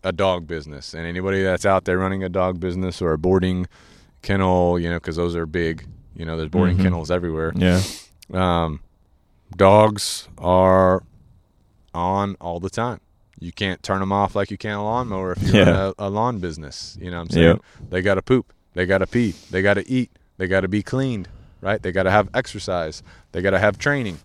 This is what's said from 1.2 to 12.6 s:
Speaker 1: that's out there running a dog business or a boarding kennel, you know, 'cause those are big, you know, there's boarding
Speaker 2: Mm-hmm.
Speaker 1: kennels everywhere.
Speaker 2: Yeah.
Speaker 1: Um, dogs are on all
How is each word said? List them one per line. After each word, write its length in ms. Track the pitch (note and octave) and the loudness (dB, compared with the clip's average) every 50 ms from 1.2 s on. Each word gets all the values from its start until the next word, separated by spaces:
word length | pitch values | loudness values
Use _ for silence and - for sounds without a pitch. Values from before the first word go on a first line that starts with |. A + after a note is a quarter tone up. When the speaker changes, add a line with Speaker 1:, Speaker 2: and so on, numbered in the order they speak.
| F2+ G2 G2 G2 F#2+ | -2 0 0 2 2
Speaker 1:
that's 240 | F#2+ F#2 F2 - | 2 0 2 2
out 180 | G2+ F#2+ F#2 - | 2 2 2 2
there 140 | - F2+ F#2 | 0 0 0
running 240 | F#2+ F#2+ F#2+ G2 F#2+ | 0 -2 -2 -4 -6
a 60 | F#2 | -4
dog 320 | F2 F#2+ F2+ F#2 F#2 F2 | -2 0 0 0 -2 -2
business 420 | F2 F#2 F2 F#2 F#2 F#2 F2 - F#2 | -4 -4 -4 -2 -4 -4 -4 -2 0
or 100 | E2+ D#2+ | 0 0
a 60 | D2+ | 0
boarding 480 | D#2 F2+ F#2+ F#2+ F2+ F#2 F#2 F2+ F2+ - _ - - - - - _ _ _ _ - | 2 4 4 4 4 2 -2 -2 -4 -6 _ -20 -20 -20 -20 -20 _ _ _ _ -6
kennel, 560 | - G2+ G2 F#2+ F#2 F#2 F2+ F2+ F2 F2 F2 | -2 0 2 2 2 4 4 4 2 2 0
you 100 | E2+ E2+ | -2 -2
know, 100 | E2+ E2+ | -4 -6
'cause 160 | - - D#2+ | -6 -6 -4
those 180 | E2 F2 F2 E2+ | -4 -2 -2 -2
are 100 | E2+ E2 | -4 -6
big, 400 | D#2 D#2 F2 E2+ E2 D#2+ D#2+ - - - - - - - | -4 -4 -2 -2 -2 -4 -6 -12 -18 -20 -20 -20 -20 -16
you 100 | - D#2+ | -12 -10
know, 120 | E2 D#2+ | -8 -6
there's 120 | D#2+ D#2+ D2+ | -6 -6 -2
boarding 260 | D2 F#2+ G2 F#2 F2+ | 0 0 2 2 2
Speaker 2:
Mm-hmm. 80 | F#2 F#2 | 2 2
Speaker 1:
kennels 260 | F2+ F2 E2+ D#2+ D2+ | 2 0 0 -2 -2
everywhere. 420 | F2 F2+ F2 E2+ D#2+ D#2 D#2+ D#2+ - | -2 -2 -2 -2 -4 -2 -4 -4 -2
Speaker 2:
Yeah. 260 | F#2 F#2+ F2+ F2 F#2 F#2+ - - - - _ _ _ - _ - | 2 2 4 4 4 2 -2 -8 -14 -18 _ _ _ -20 _ -4
Speaker 1:
Um, 480 | F#2 F#2 F2+ F2 E2+ E2 D#2+ D2+ D2 - _ _ _ _ _ _ _ _ _ _ _ _ _ - | 0 0 2 2 0 0 -2 -4 -8 -12 _ _ _ _ _ _ _ _ _ _ _ _ _ 0
dogs 720 | F2 G2 F#2+ G2+ G#2+ G#2+ G#2+ G#2 G2+ - - - - - - - - | 4 6 8 10 8 8 6 4 -2 -6 -6 -8 -8 -12 -16 -18 -6
are 640 | - F2 F2+ F#2 F#2 F#2 F#2 F#2+ F#2+ F#2 F#2 F#2 - - _ _ _ _ _ _ _ _ _ _ _ _ _ _ _ _ _ | 0 2 4 4 6 6 6 6 6 4 4 2 -2 -8 _ _ _ _ _ _ _ _ _ _ _ _ _ _ _ _ _
on 420 | E2 F2 F2+ F#2+ G2+ G2+ G2 G2 - | -4 -2 -2 0 0 -2 -4 -6 -8
all 200 | - F2 F2 F2 | -10 -10 -10 -8